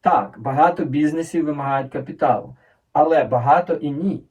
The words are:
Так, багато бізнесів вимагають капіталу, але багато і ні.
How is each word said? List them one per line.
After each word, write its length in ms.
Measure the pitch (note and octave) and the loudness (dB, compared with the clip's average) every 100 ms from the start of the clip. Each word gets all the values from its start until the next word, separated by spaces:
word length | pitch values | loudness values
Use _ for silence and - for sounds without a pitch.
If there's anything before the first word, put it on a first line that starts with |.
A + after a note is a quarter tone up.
Так, 360 | - D#3 - - | 2 2 0 -8
багато 460 | A#2 C3+ E3 F3 | -6 2 2 2
бізнесів 600 | D3+ C#3 D3+ D#3+ E3 E3+ | -4 0 0 -2 -4 -2
вимагають 480 | D3+ D3 C#3 C3+ C3 | -2 -2 -2 -2 -4
капіталу, 640 | C#3 B2+ - C#3+ - C3 - _ _ _ | -8 -10 -2 0 0 -4 -18 _ _ _
але 320 | - D#3 D#3+ | 0 4 4
багато 500 | B2 B2 A#2+ D#3+ F3 | 2 0 4 2 2
і 160 | D#3+ D3 | -2 -4
ні. 340 | C#3+ F#3+ D#3+ - | -4 -4 -4 -10